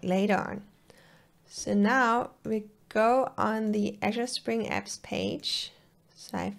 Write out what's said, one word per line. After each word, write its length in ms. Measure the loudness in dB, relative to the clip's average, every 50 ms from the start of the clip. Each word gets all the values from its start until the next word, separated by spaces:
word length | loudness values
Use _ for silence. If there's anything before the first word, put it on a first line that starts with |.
| -2
later 340 | 0 2 2 4 4 2
on. 260 | 2 0 -2 -6 -10 -12 -16 _ _ _ _ -20 -20 -20 -20 -20 -20 _ _ _ _ _ _
So 240 | -14 -10 -4 0 2
now 560 | 4 4 4 6 4 4 4 4 2 0 -2 -8 _ _
we 200 | -4 -4 -4 -4 -8 -16 _ _ _
go 420 | 0 4 4 6 6 4 2 0 -2 -2
on 340 | 0 0 0 0 0 0 0
the 240 | 2 0 -2 -2 -2 -2
Azure 240 | -2 0 0 -2
Spring 400 | -4 -4 -6 -4 -2 -2 -2 -2
Apps 340 | -2 -4 -4 -4 -6 -12 -12
page. 720 | -10 -6 -4 -2 -2 -2 -4 -4 -6 -4 -4 -4 -6 -8 -12 -20 _ _ _ _ _ _ _
So 220 | -20 -18 -8 -6
I 180 | -4 -4 -4 -6